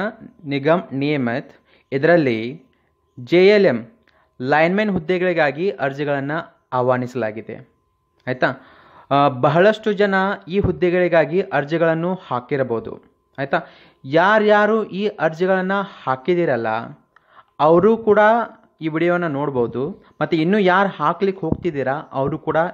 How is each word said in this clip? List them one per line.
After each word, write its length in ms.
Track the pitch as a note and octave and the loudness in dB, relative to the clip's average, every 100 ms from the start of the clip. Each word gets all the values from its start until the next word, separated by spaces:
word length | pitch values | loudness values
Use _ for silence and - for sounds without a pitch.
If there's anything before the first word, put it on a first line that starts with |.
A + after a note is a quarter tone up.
| G3+ A#3 - - D3 | -4 -8 -18 -18 -6
ನಿಗಮ್ 360 | C#3 C#3 E3+ F#3 | -2 0 0 0
ನಿಯಮಿತ್, 600 | C3+ C#3+ D3 A#2+ A#2+ - _ _ _ _ | -4 -2 -2 -2 -6 -10 _ _ _ _
ಇದರಲ್ಲಿ 760 | C3+ D#3 E3+ C#3 A2 A#2 D3+ _ _ _ _ _ - | -2 2 4 2 0 -4 -10 _ _ _ _ _ -20
ಜೆ 280 | A#2+ E3+ F#3 | 0 4 6
ಎಲ್ 180 | G#3 F#3 | 6 4
ಎಂ 260 | A#2+ A#2 _ _ _ _ _ | 2 -4 _ _ _ _ _
ಲೈನ್‌ಮ್ಯಾನ್ 500 | B2+ D3+ E3 G3 G#3+ | -2 2 2 0 -2
ಹುದ್ದೆಗಳಿಗಾಗಿ 800 | F#3 D#3 F#3 F3+ E3 D3+ C#3 F#3+ | -2 -2 0 0 0 0 0 -4
ಅರ್ಜಿಗಳನ್ನು 920 | G3 C#3 C#3 D3 C#3+ C#3 D#3 - _ _ | -4 -6 -4 -4 -4 -4 -8 -10 _ _
ಆಹ್ವಾನಿಸಲಾಗಿದೆ. 960 | B2+ B2 B2+ B2 B2+ A2 G#2+ G#2+ G#2 - _ _ _ _ _ - | -2 0 0 -2 -6 -6 -6 -12 -16 -18 _ _ _ _ _ -10
ಆಯ್ತಾ? 200 | B2+ D#3 B2+ - - _ - - | -2 -2 -4 -12 -20 _ -20 -2
ಆ, 160 | C#3 C#3+ | 2 2
ಬಹಳಷ್ಟು 640 | B2+ C#3 D#3 G3 G#3+ A3 | 2 0 4 4 2 -2
ಜನ 220 | G3+ G3+ F#3+ F#3+ G3+ - | 0 0 0 -2 -4 -6
ಈ 120 | F#3+ | -2
ಹುದ್ದೆಗಳಿಗಾಗಿ 840 | F#3+ D#3 F3 F3+ F3+ E3 D3+ F3 | -2 0 0 2 2 2 2 0
ಅರ್ಜಿಗಳನ್ನು 760 | F#3+ C3+ C#3+ D#3+ E3 E3 E3+ F#3 - | -2 -2 -2 0 0 0 -2 -6 -6
ಹಾಕಿರಬಹುದು. 760 | B2 - C#3+ B2+ A2+ G#2+ - _ _ _ - | -8 -4 -4 -2 -4 -6 -14 _ _ _ -10
ಆಯ್ತಾ? 200 | C3+ F3 - - - _ C3+ | -4 -4 -6 -14 -20 _ -2
ಯಾರ್ಯಾರು 840 | D3+ F#3 G#3+ G#3 G#3 G#3 A3 G#3 | 2 4 4 4 4 4 0 -2
ಈ 180 | F3+ G#3 | -4 -6
ಅರ್ಜಿಗಳನ್ನು 840 | - D#3 D#3+ F#3 F#3+ F#3 G3 F#3+ - | -2 -4 -2 0 0 0 -4 -6 -8
ಹಾಕಿದಿರಲ್ಲ, 640 | - C3 - F3 E3+ B2 A2+ A2 A#2+ C#3+ _ _ _ _ _ - | -6 -4 -2 0 0 0 -2 -4 -6 -16 _ _ _ _ _ 0
ಅವರು 380 | D3 E3+ G3 A3+ | 4 6 6 2
ಕೂಡ 220 | A3+ G#3 G#3+ A#3 A3+ - _ _ | 2 4 4 4 -2 -10 _ _
ಈ 60 | D#3 | -6
ವಿಡಿಯೋನ 400 | D#3 E3+ F3 E3+ | -2 0 0 -2
ನೋಡ್ಬೋದು. 760 | C#3 C#3+ B2+ A#2 A#2 C#3+ G3+ _ _ | -4 -2 -2 -2 -4 -8 -8 _ _
ಮತ್ತು 160 | - E3+ | -2 0
ಇನ್ನೂ 200 | D#3+ G#3+ | 2 2
ಯಾರು 320 | F#3 F3+ G3 | 4 2 0
ಹಾಕ್ಲಿಕ್ಕೆ 520 | - D3+ F3 G3 F#3+ | -2 -4 0 -2 -2
ಹೋಗ್ತಿದ್ದೀರಾ, 520 | D#3+ D#3+ - C#3+ B2+ | -4 -4 -4 -4 -4
ಅವರು 440 | C#3 - C3 C#3 D#3 | -4 -6 -4 -4 -4
ಕೂಡ 200 | - D#3 D#3+ | -2 0 -2